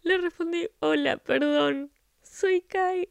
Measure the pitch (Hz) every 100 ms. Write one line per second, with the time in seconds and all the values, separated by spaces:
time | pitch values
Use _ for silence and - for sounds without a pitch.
0 | 339 370 349 - 330 339 339 _ 302 311
1 | 277 - - 269 294 294 285 277 285 _
2 | _ _ - - 381 370 _ 381 370 370
3 | 359